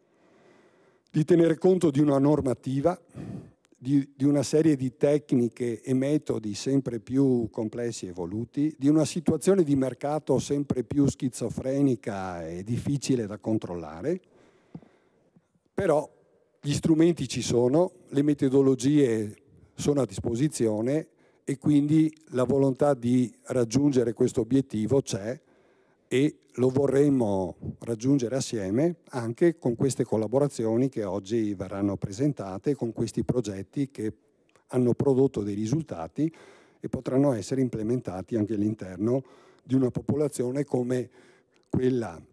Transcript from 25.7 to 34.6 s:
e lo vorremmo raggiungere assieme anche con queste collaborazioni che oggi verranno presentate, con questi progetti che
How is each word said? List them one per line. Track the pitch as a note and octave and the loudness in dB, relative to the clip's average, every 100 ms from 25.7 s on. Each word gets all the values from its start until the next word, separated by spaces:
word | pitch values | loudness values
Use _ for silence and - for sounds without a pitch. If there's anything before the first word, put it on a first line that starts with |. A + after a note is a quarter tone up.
| _ _ _ _ | _ _ _ _
e | B2+ D3+ - _ - | 0 0 -2 _ -2
lo | B2+ | 0
vorremmo | C3 C#3 C3 D3 C3+ G#2+ G2 F2 - - - | 2 2 4 4 4 2 0 -2 -6 -12 -10
raggiungere | A2+ A2+ B2+ C#3+ A2+ C3 | -8 -2 0 2 0 -4
assieme | - A#2 F#2+ A2+ E3+ E3+ _ | -4 -4 -2 0 0 -2 _
anche | C3 A#2 A#2 E3+ D#3 | -8 -6 0 0 2
con | B2+ A#2 | -2 0
queste | C#3 B2+ | -2 -2
collaborazioni | A#2+ A2 G#2+ C3 C#3+ - A2 A#2 C3 | -2 -2 0 0 0 0 0 0 0
che | A2+ | -2
oggi | G2+ G2 F#2+ A#2 G#2+ | -6 -6 -4 -2 -2
verranno | F#2+ F#2 G2 G2+ F#2+ | -4 -8 -4 -2 -2
presentate, | G#2 G2 D3 C3 G2 F#2 D3+ C3+ | -6 -4 -2 -2 -8 -6 -4 -2
con | A#2 | -4
questi | - A2+ - | -4 -4 -4
progetti | - B2+ G#2+ G2 F#2+ C#3+ C#3 | -2 -2 -4 -8 -8 -6 -6
che | - G#2+ - _ _ _ _ | -6 -8 -8 _ _ _ _